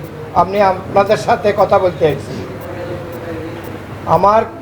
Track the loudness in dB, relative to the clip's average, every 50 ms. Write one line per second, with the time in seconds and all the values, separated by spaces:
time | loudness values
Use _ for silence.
0 | -4 -8 -12 -12 -12 -2 2 2 2 4 4 4 4 4 2 0 -4 0 2 2
1 | 4 4 2 0 2 0 0 2 2 2 2 4 4 4 4 4 4 2 2 2
2 | 2 2 2 0 -6 -8 -8 -8 -10 -10 -10 -10 -10 -10 -10 -8 -8 -8 -8 -8
3 | -8 -10 -10 -10 -10 -8 -8 -8 -8 -10 -10 -10 -10 -10 -12 -12 -12 -12 -14 -8
4 | 0 2 2 4 6 6 4 4 2 0 -4 -12